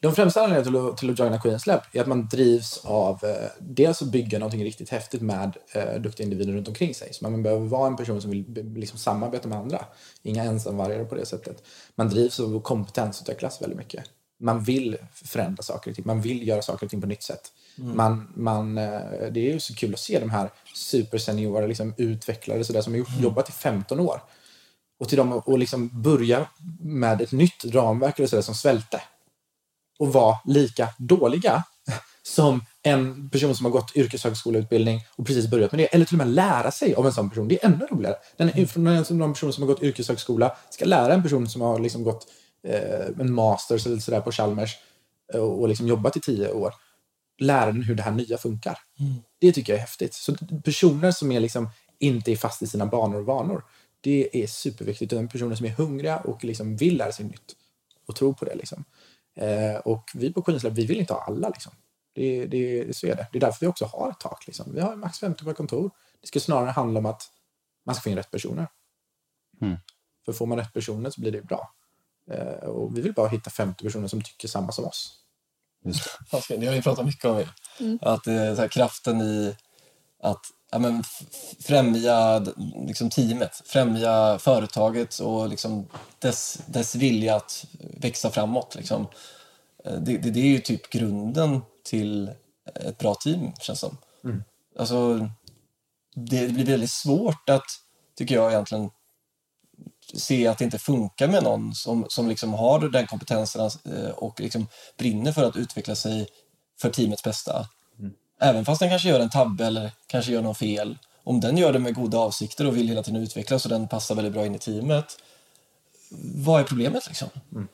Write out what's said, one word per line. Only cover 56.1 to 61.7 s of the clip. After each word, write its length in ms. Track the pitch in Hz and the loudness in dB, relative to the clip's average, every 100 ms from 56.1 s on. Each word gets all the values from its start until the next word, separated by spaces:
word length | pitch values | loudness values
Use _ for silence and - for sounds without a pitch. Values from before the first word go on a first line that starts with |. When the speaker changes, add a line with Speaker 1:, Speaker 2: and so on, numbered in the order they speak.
| 160 | -4
Speaker 1:
och, 260 | - 107 | -6 -8
liksom, 320 | 113 110 107 107 | -8 -6 -6 0
vill 220 | 165 170 | 2 2
lära 140 | 104 | -2
sig 140 | - 107 | -6 -12
nytt. 300 | - _ - _ _ _ _ _ | -14 _ -20 _ _ _ _ _
Och 80 | - | 0
tro 180 | 135 | 0
på 120 | 139 - | 0 -6
det, 100 | - | -8
liksom. 280 | - - 147 _ _ _ _ - | -10 -14 -16 _ _ _ _ -6
Eh, 360 | 107 107 107 107 | -2 0 0 -2
och 280 | - 110 - | -2 -2 -2
vi 200 | - 127 | -6 -4
på 80 | 175 | -2
Queens 220 | 180 156 | 0 0
Lab, 100 | 117 | -2
vi 120 | 110 113 | -2 0
vill 140 | 208 | 0
inte 140 | 175 | -2
ha 80 | - | -4
alla, 260 | - - 107 | -4 -4 -4
liksom. 220 | - - | -6 -14